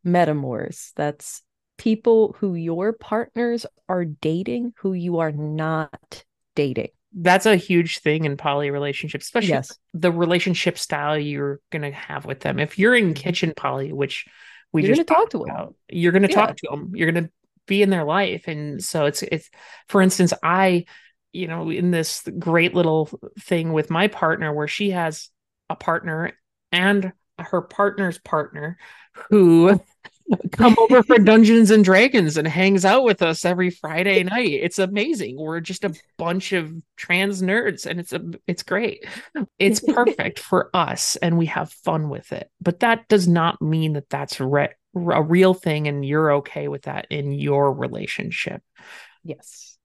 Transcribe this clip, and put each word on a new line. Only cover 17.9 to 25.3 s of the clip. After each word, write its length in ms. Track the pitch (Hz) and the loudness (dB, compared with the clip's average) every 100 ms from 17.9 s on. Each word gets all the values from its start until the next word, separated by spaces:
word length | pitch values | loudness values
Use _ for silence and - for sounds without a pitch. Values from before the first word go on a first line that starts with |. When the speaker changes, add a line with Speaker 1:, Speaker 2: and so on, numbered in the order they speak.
| 185 | 2
Speaker 2:
life. 440 | 147 175 190 170 - | 0 0 -2 -4 -10
And 340 | 151 147 143 | -10 -10 -10
so 240 | - 165 147 | -6 0 0
it's, 180 | 147 | -2
it's, 260 | - 160 _ _ - - _ | -6 -8 _ _ -20 -20 _
for 120 | 196 | 4
instance, 320 | 185 - 180 - | 4 4 0 2
I, 420 | 156 180 190 175 170 - _ _ _ | 0 2 4 2 -2 -20 _ _ _
you 140 | - 170 | -12 -8
know, 220 | 165 160 | -8 -6
in 220 | 156 175 | -2 0
this 300 | 170 156 - - 180 | 0 -2 -8 -10 -8
great 360 | 170 170 175 | 0 2 2
little 360 | 180 165 160 156 - - - | 2 2 0 -2 -8 -18 -20
thing 340 | - 170 165 | -4 -4 0
with 160 | 156 151 | -2 -2
my 180 | 165 208 | 0 0
partner 460 | - 160 165 156 | 0 -2 -2 -4
where 140 | 151 151 | -4 -6
she 240 | - 202 | -4 -2
has 380 | 180 165 156 - | -2 -4 -6 -18